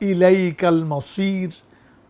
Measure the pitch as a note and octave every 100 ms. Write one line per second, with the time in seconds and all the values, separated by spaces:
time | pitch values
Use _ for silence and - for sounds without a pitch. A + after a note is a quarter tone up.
0 | G3+ F3 F#3 F#3+ F3+ D3+ F3+ E3 D#3+ C#3+
1 | - - G3 F#3+ F#3 - _ _ _ _